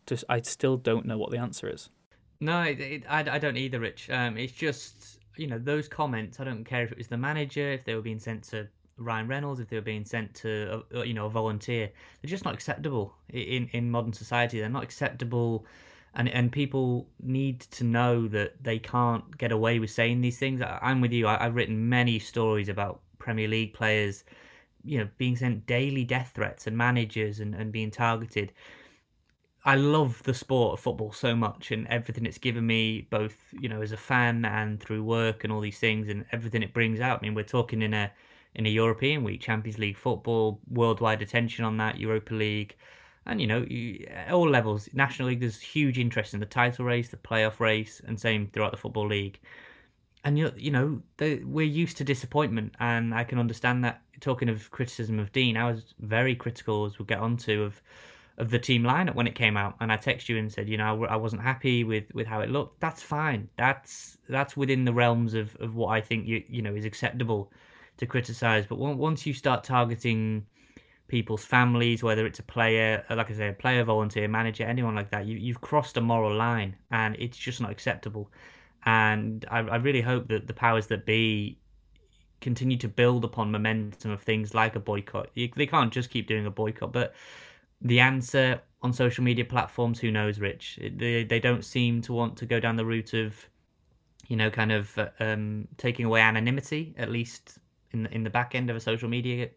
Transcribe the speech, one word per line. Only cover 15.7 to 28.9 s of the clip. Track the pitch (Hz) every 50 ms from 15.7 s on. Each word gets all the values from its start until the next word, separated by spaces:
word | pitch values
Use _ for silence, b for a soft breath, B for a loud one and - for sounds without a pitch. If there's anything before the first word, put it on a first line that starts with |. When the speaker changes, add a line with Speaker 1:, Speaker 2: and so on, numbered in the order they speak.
| B B B B B B B B -
Speaker 2:
and, | - 120 -
and | - 123 120 120
people | 123 147 143 131 135 135 131 123 123 120 - - _ -
need | - 127 131 131 135 135 127 127
to | - - - - 123
know | 117 117 117 123 123 120 117 113 107
that | 107 104 104 - - -
they | 127 120 113 113
can't | 113 - - 123 120 120 117 110 - - -
get | - 123 113 113
away | 110 110 113 120 117
with | 110 107
saying | - - 117 117 120 123
these | 123 123 120
things. | - 135 135 131 123
I, | 123 - 87 -
I'm | - 127 131 127
with | 123 117 120
you. | 120 113
I, | 104 - - -
I've | 120 117
written | 120 104 - 110 110 113
many | 120 123 123 123 123 113 107
stories | - - - 117 113 110 107 104 98
about | 104 95 101 101 95 - - _ _ _
Premier | - - 117 110 110 110
League | 107 110 113 113 107 -
players, | - 113 107 107 107 104 101 95 - B B B B B B B B B B B _ -
you | 151 147 120
know, | 107 104 -
being | - 127 123 123
sent | 120 127 123 117 107 104
daily | - 120 123 135 143 139 135 123
death | 123 127 127 123 - -
threats | - 104 98 - - -
and | 110 110
managers | 117 120 123 123 120 113 104 - 113 107 104 104 107
and, | 107 104 104
and | 101 110 110
being | 104 110 110 107
targeted. | 104 - 117 117 113 110 113 107 - 107 101 95 B B B B B B B B